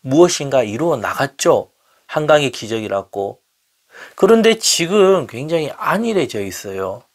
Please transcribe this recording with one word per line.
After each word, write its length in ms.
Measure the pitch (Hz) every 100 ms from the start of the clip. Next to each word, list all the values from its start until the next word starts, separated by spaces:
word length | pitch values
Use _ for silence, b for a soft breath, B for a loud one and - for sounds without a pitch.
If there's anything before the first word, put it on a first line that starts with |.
무엇인가 600 | 135 143 180 - 139 135
이루어 340 | 110 110 170 135
나갔죠. 720 | 92 - 135 - 175 120 - _ _ _ _
한강의 440 | 156 151 151 139
기적이라고. 880 | - 110 113 107 98 95 101 101 - _ _ _ _ _ B B -
그런데 440 | 190 226 226 220
지금 680 | - - 165 208 190 185 120
굉장히 440 | 113 147 165 151 -
안일해져 640 | 202 180 233 202 147 110
있어요. 600 | 98 - 104 95 95 104 _